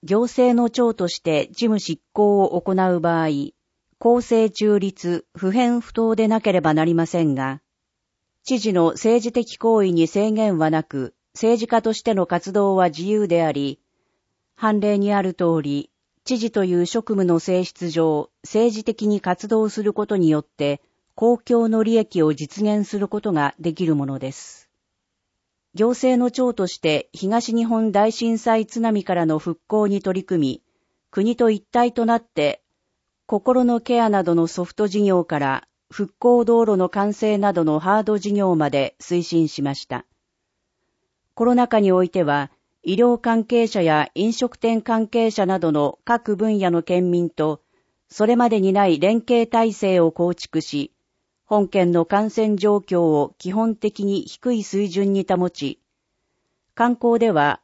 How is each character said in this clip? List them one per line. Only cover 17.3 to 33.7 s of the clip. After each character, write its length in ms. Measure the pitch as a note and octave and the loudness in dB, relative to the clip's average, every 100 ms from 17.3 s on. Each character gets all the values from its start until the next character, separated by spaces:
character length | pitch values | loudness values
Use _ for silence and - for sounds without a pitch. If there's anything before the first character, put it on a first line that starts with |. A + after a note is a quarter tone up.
| E3 | 0
性 240 | F3 F#3 | 0 -2
質 240 | F3+ - F3 | -4 -8 -6
上、 420 | D#3+ D#3+ D3+ - _ | -2 0 0 -6 _
政 280 | - G#3+ A#3+ | -6 0 0
治 120 | G#3+ | 0
的 240 | G#3+ G#3+ G#3 | -6 -4 -2
に 120 | G#3 | -2
活 280 | F#3 F3+ G#3 | -2 -6 -2
動 200 | A3+ G#3+ | -2 0
す 140 | G#3+ | -2
る 100 | G#3 | -4
こ 140 | G#3 G#3 | -4 -4
と 100 | G3+ | 0
に 140 | E3 | 2
よ 100 | D3+ | 2
っ 60 | - | -2
て、 340 | _ C#3+ C#3+ _ _ _ - | _ -4 -4 _ _ _ -2
公 200 | A3+ A#3+ | 0 0
共 320 | - A#3 A3+ | 0 0 2
の 140 | A3 | 0
利 140 | A3 A3+ | 2 0
益 260 | G#3+ F3+ | 0 0
を 120 | D#3 | 0
実 300 | D3 D3 - | 0 -6 -4
現 240 | G#3 G#3 G3+ | -2 0 -2
す 80 | G#3 | -4
る 80 | G3 | -4
こ 120 | G#3 | -4
と 120 | G#3+ | -2
が 240 | E3 C#3+ - | -2 -2 -4
で 160 | E3+ | -8
き 100 | D#3+ | -2
る 120 | F3 D3 | -2 0
も 100 | C#3 | -2
の 140 | C3+ | -8
で 100 | C3 | -10
す。 380 | - - - _ _ _ _ _ _ _ _ _ _ _ | -12 -20 -20 _ _ _ _ _ _ _ _ _ _ _
行 160 | E3+ A3 | -2 -2
政 260 | B3 B3+ B3 | 2 0 2
の 140 | B3 | 0
長 240 | A#3+ B3 | 0 -2
と 140 | A#3+ F#3 | -2 -6
し 100 | - | -2
て 300 | E3 D3 - | 0 0 -4
東 400 | - F#3+ A3+ A#3 | -8 -2 -2 -2
日 120 | A3+ | -2
本 260 | A3+ A3+ A3 | 0 0 0
大 220 | G3+ A3 | 2 0
震 260 | A3 A#3 A3+ | 0 -2 -2
災 260 | A#3+ A3 | 0 0
津 160 | G#3+ A#3 | -2 -4
波 220 | A3+ G#3+ | -2 -2
か 120 | F#3 | -2
ら 120 | F3 E3 | -2 0
の 140 | D#3 | -2
復 200 | F3 D#3+ _ | -4 -8 _
興 220 | G#3+ G#3 | 0 0
に 140 | G3+ | 0
取 180 | G3 F#3 | -2 -6
り 40 | |
組 160 | - F3+ | -2 -2
み、 220 | C#3 A#2+ _ _ _ _ _ | -2 -4 _ _ _ _ _
国 240 | - G#3+ | -2 -2
と 160 | A#3 A#3 | 2 0
一 120 | G#3 | 0
体 300 | - A#3+ A#3+ | -2 0 0
と 140 | A#3 A3+ | 0 0
な 100 | A#3 | 0
っ 60 | |
て、 380 | - - D3 - _ _ _ _ _ _ - | -2 -2 -2 -2 _ _ _ _ _ _ -6
心 340 | G3+ B3+ B3+ | -4 0 2
の 160 | B3 | 2